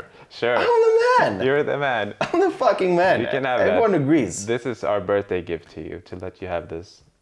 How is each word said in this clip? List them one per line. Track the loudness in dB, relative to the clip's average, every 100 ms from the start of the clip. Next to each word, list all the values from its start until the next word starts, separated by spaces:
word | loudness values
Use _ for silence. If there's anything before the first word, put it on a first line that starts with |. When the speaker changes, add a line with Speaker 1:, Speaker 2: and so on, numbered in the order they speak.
| -10 -16 -20
Speaker 1:
sure. | -4 0 2
Speaker 2:
I'm | 2
the | 4 4 4 4 4
man. | 2 0 0
Speaker 1:
You're | 2
the | 0 0
man. | 0 -2 -2 -4
Speaker 2:
<laughs> |
I'm | -4 0
the | 0
fucking | 2 0 2 2 2
man. | 2 2
Speaker 1:
You | 0
can | -2 -2
have | 0
Speaker 2:
Everyone | 2 2 2
Speaker 1:
that. | 2
Speaker 2:
agrees. | 2 2 2 -4 -4
Speaker 1:
This | -4 -4
is | -6
our | -2 -2
birthday | 0 -2 0 -6
gift | -4 -8 -10 -16
to |
you, | -14 -14 -14
to | -14
let | -14 -12
you | -8
have | -8 -8
this, | -12 -14 -20 _ _